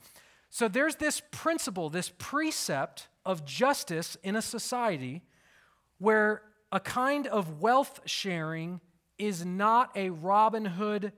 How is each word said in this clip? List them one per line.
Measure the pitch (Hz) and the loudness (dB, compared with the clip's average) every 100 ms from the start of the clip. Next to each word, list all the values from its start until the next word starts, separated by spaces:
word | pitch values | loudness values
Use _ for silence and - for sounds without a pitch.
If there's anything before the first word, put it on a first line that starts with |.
| - - - _ _ | -18 -20 -20 _ _
So | - 226 | -2 0
there's | 247 311 | 2 0
this | - 302 - - | 0 -2 -2 -8
principle, | - 320 330 262 190 156 | -4 -2 -2 -2 -4 -4
this | 175 - - | -4 -6 -10
precept | - 285 311 - - 139 147 - - _ | -4 -2 -2 -2 -2 -2 -2 -8 -20 _
of | 190 175 | -4 -4
justice | 139 135 262 277 - 160 165 - | -4 2 2 2 -2 -4 -6 -8
in | 196 | -4
a | 220 | -2
society | - 226 - 247 233 151 127 165 _ _ _ _ _ _ _ - | -2 -6 -4 0 0 -2 -6 -8 _ _ _ _ _ _ _ 0
where | 202 214 214 214 - _ - | 4 4 4 0 -8 _ -4
a | 190 | -4
kind | - 247 262 285 262 | -2 0 0 0 0
of | 214 165 151 | -2 -2 0
wealth | 214 262 277 - | 4 4 2 -6
sharing | - - 196 170 156 160 165 180 _ _ _ - | -8 -6 -4 -4 -4 -4 -6 -8 _ _ _ -6
is | 208 170 | -4 -2
not | 180 185 208 233 - | -4 2 4 6 4
a | 202 185 | 0 -4
Robin | 160 180 202 220 220 | -2 2 6 6 2
Hood | 208 175 214 208 202 | -4 -2 -2 -2 -4